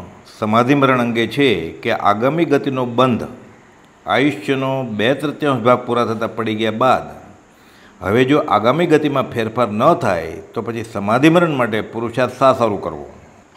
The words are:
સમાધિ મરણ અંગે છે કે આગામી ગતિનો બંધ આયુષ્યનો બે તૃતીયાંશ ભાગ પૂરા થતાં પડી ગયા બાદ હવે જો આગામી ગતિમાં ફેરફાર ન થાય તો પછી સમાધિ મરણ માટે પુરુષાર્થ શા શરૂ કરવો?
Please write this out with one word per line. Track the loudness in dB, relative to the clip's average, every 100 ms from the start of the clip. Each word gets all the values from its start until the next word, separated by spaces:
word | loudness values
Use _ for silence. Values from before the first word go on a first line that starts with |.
| -12 -20 -20
સમાધિ | -6 0 2 4 4
મરણ | 4 2
અંગે | 0 0 -2
છે | 0 2 2 -4 -6
કે | -4
આગામી | -2 0 2 0 0 2
ગતિનો | 0 0 -4 -2
બંધ | 0 2 2 -4 -12 -20 -20 _ _ _ _ -4
આયુષ્યનો | 0 0 -2 -2 -2 -2 -4 -4
બે | -2 0 0
તૃતીયાંશ | -4 -4 -2 0 2
ભાગ | 2
પૂરા | 2 -2 0
થતાં | -2 -6 -4
પડી | -4 -2
ગયા | -2 0
બાદ | 2 2 -2 -14 -20 -20 _ _ _ -20 -20 -10
હવે | 0 2 4
જો | 2 2
આગામી | 0 2 2 2
ગતિમાં | 2 2 -2 -4
ફેરફાર | -4 -4 -2 -2
ન | 0 2 2
થાય | 0 -2 -4 -10 -12
તો | -10
પછી | -8 -8 -8
સમાધિ | -6 -2 4 6
મરણ | 6 4 2
માટે | 0 -2 -4
પુરુષાર્થ | -6 -4 -2 -2 2
શા | 2
શરૂ | 4 2 0
કરવો? | -6 -8 -12 -18 -20 -20 _